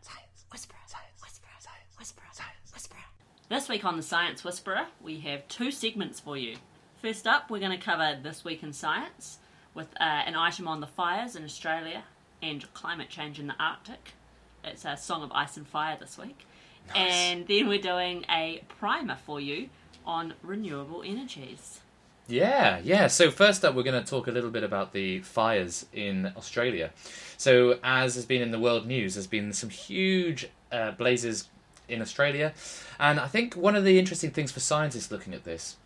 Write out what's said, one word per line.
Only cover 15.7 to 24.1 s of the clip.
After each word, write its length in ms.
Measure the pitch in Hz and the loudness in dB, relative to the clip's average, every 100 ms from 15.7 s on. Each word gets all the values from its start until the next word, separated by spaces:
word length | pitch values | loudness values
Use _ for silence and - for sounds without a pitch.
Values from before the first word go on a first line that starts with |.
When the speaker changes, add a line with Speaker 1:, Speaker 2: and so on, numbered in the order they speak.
| 151 156 147 | -4 -4 -6
Speaker 2:
this 180 | - - | -12 -16
week. 280 | - - - - - - - | -16 -18 -20 -20 -20 -20 -4
Speaker 1:
Nice. 80 | 196 | 2
Speaker 2:
And 500 | 185 180 180 175 175 | 4 4 2 0 2
then 220 | 202 233 | 4 4
we're 100 | 202 | 2
doing 440 | 190 180 180 175 - | 2 0 0 -2 0
a 360 | 165 160 165 - - | 0 0 -6 -12 -6
primer 340 | 208 277 247 | 0 0 -2
for 240 | 127 - 147 | -8 -8 -6
you 300 | 143 151 269 - - - | -4 -6 -8 -14 -20 -12
on 300 | - 165 165 - | -6 -4 -4 -10
renewable 600 | 165 202 202 143 143 170 180 | -8 -6 -6 -8 -8 -10 -8
energies. 720 | 214 262 - 131 - - - - _ _ _ - | -8 -8 -12 -14 -16 -18 -20 -20 _ _ _ -2
Speaker 1:
Yeah, 540 | 120 202 277 139 90 | 2 4 6 6 4
yeah. 240 | 95 196 143 | 4 6 6
So 240 | - 165 | 8 6
first 340 | - 208 196 | 8 6 8
up, 120 | 165 127 | 4 4
we're 80 | |
gonna 180 | 127 127 | 2 0
talk 240 | 113 | 0